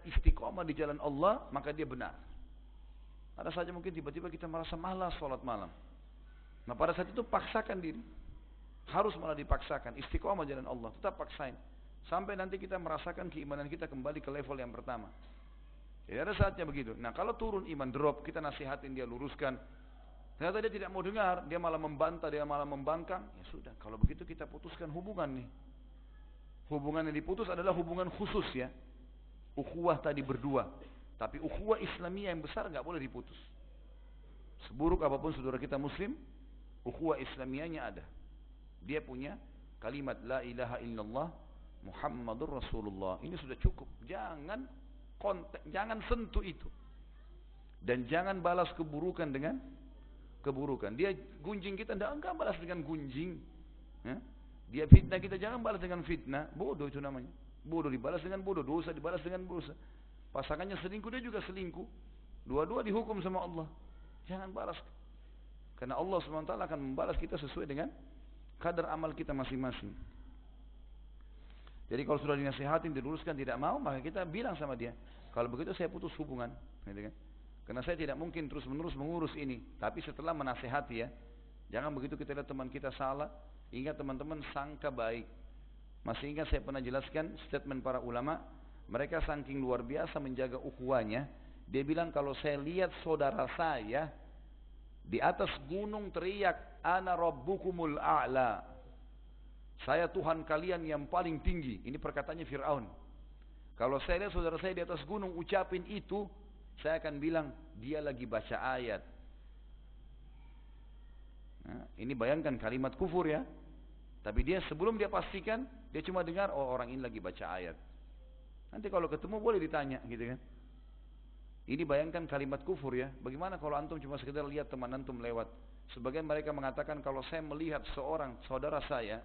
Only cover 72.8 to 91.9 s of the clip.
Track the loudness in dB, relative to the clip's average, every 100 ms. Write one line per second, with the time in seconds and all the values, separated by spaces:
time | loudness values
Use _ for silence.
72.8 | 2 -2 -2 -2 -2 -2 0 2 2 2
73.8 | 0 0 -2 -4 -2 -2 -2 -2 -2 -2
74.8 | -4 -6 -14 -16 -6 0 0 0 -2 0
75.8 | -2 -2 -6 -4 -4 -2 -4 -6 -12 -12
76.8 | -10 -8 -8 -10 -16 -16 -16 -14 -6 -2
77.8 | 0 0 0 -2 -4 -4 -4 -4 -4 -2
78.8 | -2 -2 -2 0 0 0 -4 -4 -8 -2
79.8 | -2 -2 -8 -4 -2 0 0 -2 0 0
80.8 | 0 -2 -2 -4 -16 -16 -16 -16 -4 -2
81.8 | 0 -2 -4 -4 -4 -4 -4 -4 -4 -4
82.8 | -4 0 0 0 -2 -6 -16 -16 -8 -4
83.8 | -2 -2 -2 -2 -2 -4 -4 -4 -4 -4
84.8 | -2 0 0 0 -4 -12 -14 -14 -16 -16
85.8 | -16 -6 -2 -2 -2 0 2 2 2 -2
86.8 | 0 0 0 -2 -2 -4 -4 -2 -2 -2
87.8 | 0 0 0 0 0 -2 -4 -14 -16 -14
88.8 | -2 0 2 2 2 0 0 0 4 4
89.8 | 2 0 0 0 0 0 0 0 -6 -2
90.8 | 4 6 6 0 -2 -8 -14 -14 0 2
91.8 | 4